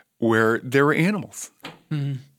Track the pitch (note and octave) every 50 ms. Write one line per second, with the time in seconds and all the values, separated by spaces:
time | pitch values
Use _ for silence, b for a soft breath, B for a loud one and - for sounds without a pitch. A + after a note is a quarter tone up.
0 | B B _ - A#2 A2+ A2+ A2 A2+ A2 A2+ - - C3 B2 C3+ C#3+ D3 D3+ -
1 | D#3+ F#3+ G#3 F#3+ - - - - - - _ _ - - - - _ - D3+ D3
2 | C#3 C#3+ C3+ B2 - - _